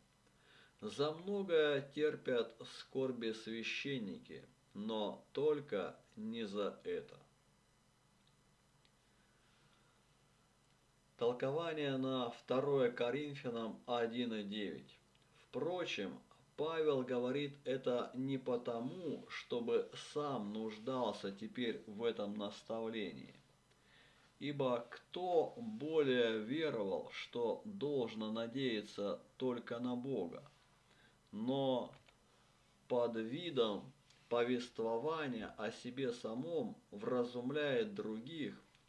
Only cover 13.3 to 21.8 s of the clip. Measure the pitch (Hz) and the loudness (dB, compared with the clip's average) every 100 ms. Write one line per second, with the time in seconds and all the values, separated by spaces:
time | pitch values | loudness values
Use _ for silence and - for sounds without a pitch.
13.3 | 139 127 117 113 - - 120 117 120 117 | -6 -4 -2 -4 -4 0 2 2 2 0
14.3 | 110 98 104 95 71 - - _ _ _ | 0 -2 -2 -4 -4 -12 -20 _ _ _
15.3 | - - 131 151 180 165 - 95 - - | -20 -8 -4 -2 -2 -2 -2 -4 -6 -14
16.3 | - - - 156 160 156 135 123 123 123 | -20 -12 -4 0 2 4 4 4 2 2
17.3 | 143 143 - 127 131 127 120 - 123 135 | 0 -2 -4 -2 0 2 2 0 -2 0
18.3 | 131 131 120 123 117 127 185 165 - - | 0 0 0 0 -2 -2 -4 -4 -4 -6
19.3 | - - 123 117 113 - - - 151 147 | -10 -2 -2 2 2 2 -6 -6 -2 -2
20.3 | 123 101 107 110 107 117 131 113 104 98 | -2 -2 -4 -4 -4 -2 2 2 0 -4
21.3 | 98 110 - 120 104 | -6 -8 -2 -2 -2